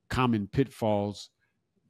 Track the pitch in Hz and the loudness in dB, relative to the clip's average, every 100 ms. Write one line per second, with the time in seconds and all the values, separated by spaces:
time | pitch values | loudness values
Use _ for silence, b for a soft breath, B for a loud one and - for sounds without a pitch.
0 | - 120 127 110 98 - 139 - 110 104 | -8 0 2 2 -2 -2 -2 0 0 0
1 | 101 101 - _ _ _ _ _ _ | -2 -8 -16 _ _ _ _ _ _